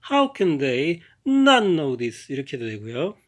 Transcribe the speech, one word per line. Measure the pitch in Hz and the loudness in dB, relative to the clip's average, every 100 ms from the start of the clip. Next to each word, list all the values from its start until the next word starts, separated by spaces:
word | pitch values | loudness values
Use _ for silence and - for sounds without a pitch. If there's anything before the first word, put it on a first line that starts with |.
| - | 0
How | 277 269 | 0 0
can | - 190 147 | 0 0 0
they | 135 123 151 170 _ _ - | 0 0 -2 -4 _ _ 0
not | 269 269 254 | 4 6 6
know | 208 165 143 123 | 4 0 0 -4
this? | 120 - - | -6 -8 -10
이렇게 | 135 135 127 | -10 -8 -8
해도 | 117 | -8
되고요. | 107 110 120 175 214 | -8 -10 -6 -6 -8